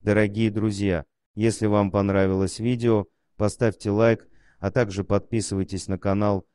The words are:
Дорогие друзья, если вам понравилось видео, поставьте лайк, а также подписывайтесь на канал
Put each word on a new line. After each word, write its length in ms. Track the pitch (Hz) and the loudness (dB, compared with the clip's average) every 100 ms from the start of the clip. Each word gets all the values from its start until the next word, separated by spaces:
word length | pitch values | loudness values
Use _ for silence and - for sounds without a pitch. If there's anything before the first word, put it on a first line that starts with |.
Дорогие 500 | 104 104 104 101 113 | 2 2 2 0 -2
друзья, 540 | 104 110 98 101 87 71 _ _ | 0 -4 -2 0 -2 -4 _ _
если 340 | - 110 104 107 | -2 -2 0 0
вам 220 | 104 101 | 2 2
понравилось 720 | 101 101 98 95 95 95 - | 2 2 2 2 0 -2 -2
видео, 480 | 113 123 117 110 98 _ _ _ | -4 -2 2 0 0 _ _ _
поставьте 540 | 104 - 117 - 107 | -4 0 -2 -2 -2
лайк, 360 | 101 113 113 - - _ _ | 2 4 2 -4 -20 _ _
а 120 | 98 | -4
также 340 | 110 117 95 92 | -2 -2 -2 -2
подписывайтесь 840 | 101 - 117 98 98 95 95 - | -2 0 -6 -2 -4 -4 -6 -6
на 100 | 95 | -6
канал 480 | 101 98 104 98 - | -2 0 0 -2 -6